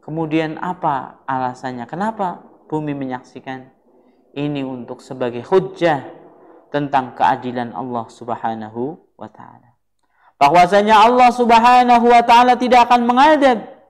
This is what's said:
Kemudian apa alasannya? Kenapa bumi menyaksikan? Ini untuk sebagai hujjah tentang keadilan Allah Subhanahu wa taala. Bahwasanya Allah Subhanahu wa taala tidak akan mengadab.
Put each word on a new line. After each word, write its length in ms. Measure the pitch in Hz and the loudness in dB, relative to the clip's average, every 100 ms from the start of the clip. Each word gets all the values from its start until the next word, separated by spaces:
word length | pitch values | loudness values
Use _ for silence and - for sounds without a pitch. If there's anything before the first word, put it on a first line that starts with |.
Kemudian 560 | - 156 160 156 160 160 | -12 -8 -4 -4 -4 -8
apa 640 | - 175 160 139 - - - | -10 -6 -4 -4 -8 -18 -8
alasannya? 560 | 135 127 123 135 127 120 | -6 -6 -8 -12 -12 -12
Kenapa 560 | 160 208 220 190 - _ _ _ | -8 -8 -6 -8 -8 _ _ _
bumi 320 | 156 151 139 | -8 -8 -10
menyaksikan? 720 | 135 127 - 135 135 131 131 _ _ _ _ _ _ | -10 -12 -14 -20 -16 -16 -18 _ _ _ _ _ _
Ini 320 | 143 147 147 131 | -10 -8 -8 -10
untuk 360 | 127 117 127 | -12 -14 -18
sebagai 400 | - 131 123 120 - | -16 -8 -8 -8 -2
hujjah 640 | 190 - - 170 143 120 - - _ _ _ _ | -2 -2 -4 -4 -4 -6 -20 -20 _ _ _ _
tentang 400 | 143 143 139 123 | -8 -4 -4 -4
keadilan 600 | - 98 127 123 123 120 | -4 -2 -2 -6 -10 -10
Allah 320 | 95 127 120 113 | -10 -10 -10 -12
Subhanahu 880 | _ 120 113 117 113 107 113 127 156 _ _ | _ -12 -8 -8 -10 -12 -10 -10 -12 _ _
wa 120 | 107 | -20
taala. 480 | _ - - _ _ _ _ _ _ _ _ | _ -20 -20 _ _ _ _ _ _ _ _
Bahwasanya 680 | 143 170 180 202 208 226 233 | 2 4 4 2 4 4 4
Allah 240 | 247 247 | 4 2
Subhanahu 720 | 240 233 233 240 247 247 240 233 | 2 2 4 6 4 4 4 6
wa 160 | 240 240 | 4 6
taala 320 | 233 247 247 | 4 4 2
tidak 320 | 247 247 240 | 4 4 4
akan 160 | 247 240 | 2 2
mengadab. 720 | 247 294 311 277 226 - - _ | 2 4 4 2 0 -6 -20 _